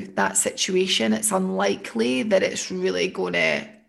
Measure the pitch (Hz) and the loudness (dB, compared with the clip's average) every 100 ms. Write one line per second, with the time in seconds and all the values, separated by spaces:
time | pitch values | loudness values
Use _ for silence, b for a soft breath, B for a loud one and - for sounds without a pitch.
0 | 190 - 196 190 - - - 185 185 - | -4 -2 0 0 -2 -2 0 0 2 2
1 | 226 220 - 190 185 190 202 196 - 226 | 2 2 0 0 0 0 0 0 -4 -2
2 | 240 254 220 190 190 - - 185 185 180 | 0 0 2 2 2 -2 -6 -2 -2 0
3 | 180 - 92 - 80 71 67 - | -2 -2 -2 2 2 0 -4 -16